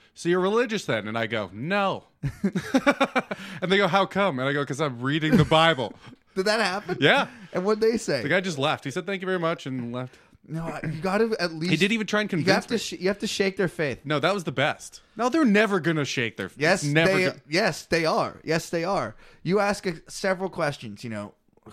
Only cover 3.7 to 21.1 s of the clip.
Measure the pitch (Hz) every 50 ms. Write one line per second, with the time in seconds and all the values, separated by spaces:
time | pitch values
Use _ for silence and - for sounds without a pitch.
3.7 | 190 202 202 180 151 196 196 180 - 185 202 190 147 123 127 139 143 147 143 -
4.7 | 143 123 156 147 127 117 123 131 143 160 151 156 143 196 151 131 160 156 160 165
5.7 | 160 127 120 98 - - - - - - _ _ _ 185 190 208 208 233 220 185
6.7 | 180 202 - - 359 - 135 151 233 277 240 - - - 202 - - 170 180 202
7.7 | 220 214 220 226 240 214 - - 160 131 110 143 156 196 180 190 165 135 135 151
8.7 | - - - 143 123 180 170 180 196 190 185 185 185 180 165 160 170 165 - 143
9.7 | 131 127 120 117 117 127 127 127 - - _ _ _ _ _ - 151 160 165 160
10.7 | - - - 165 151 156 156 185 185 208 226 226 220 - 175 180 160 156 160 180
11.7 | 180 156 180 202 226 226 214 - - 208 214 202 - 170 143 185 190 202 196 -
12.7 | 240 208 - - - - 175 180 208 - - 202 - - 196 190 190 - 196 160
13.7 | - - 160 139 117 - - 139 151 147 127 170 196 208 160 - 131 123 135 151
14.7 | 113 - - - - - - _ _ - 226 254 240 330 311 240 196 208 220 214
15.7 | 202 190 143 165 165 156 143 - - - 120 113 - - 101 90 - - 143 160
16.7 | 190 196 147 143 143 156 165 180 190 190 185 175 - - - 143 151 175 226 196
17.7 | 151 - - - - 165 165 156 - 220 151 107 - - - - 151 160 - -
18.7 | - 170 165 180 202 170 131 107 110 - - - - _ - 151 185 208 202 202
19.7 | 208 - - 190 170 160 - - - - - 196 190 175 190 185 - - 165 147
20.7 | 139 - - 113 101 104 - 120